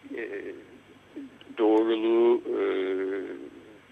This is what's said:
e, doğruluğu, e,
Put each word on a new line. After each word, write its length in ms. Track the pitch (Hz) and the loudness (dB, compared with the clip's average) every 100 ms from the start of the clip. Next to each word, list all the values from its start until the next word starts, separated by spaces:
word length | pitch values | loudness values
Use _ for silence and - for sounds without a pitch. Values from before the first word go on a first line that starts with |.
| - 131 | -14 -12
e, 100 | 104 - - - - - - - - 320 277 - - - | -10 -10 -12 -14 -18 -20 -20 -20 -20 -16 -16 -18 -14 0
doğruluğu, 840 | 107 110 113 110 113 117 120 120 - | 4 4 4 2 2 4 6 4 0
e, 160 | 107 98 95 95 95 95 98 95 - 73 - - - - | -2 0 0 -2 -2 -4 -6 -8 -12 -16 -20 -20 -20 -20